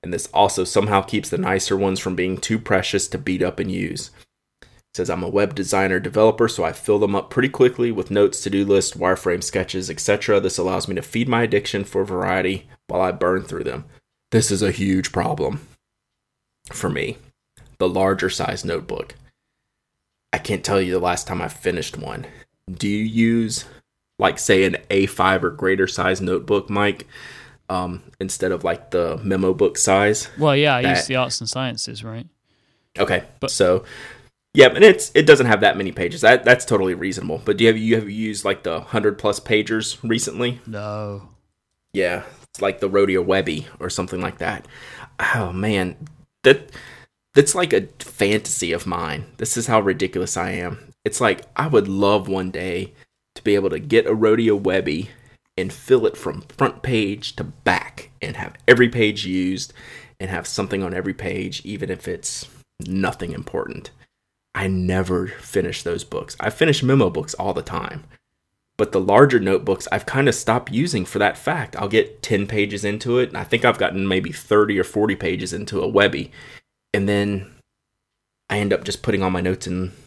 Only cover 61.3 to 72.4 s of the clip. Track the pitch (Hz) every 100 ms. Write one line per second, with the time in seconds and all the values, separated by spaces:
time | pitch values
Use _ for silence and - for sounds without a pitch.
61.3 | - 92 - - 104 90 90 - 87 -
62.3 | - - - _ _ - 95 92 - 87
63.3 | - - - - - - _ _ _ _
64.3 | _ _ - 98 95 92 92 92 90 92
65.3 | - - 98 87 - - 85 - - -
66.3 | - 107 - 160 143 127 139 98 80 76
67.3 | - 95 87 - 87 - 147 - _ _
68.3 | _ _ _ _ - 104 - 95 104 139
69.3 | 123 95 95 - 95 - 104 - - 143
70.3 | 117 - 117 - 113 170 120 90 - 101
71.3 | - - 165 113 - 101 107 - - -
72.3 | 104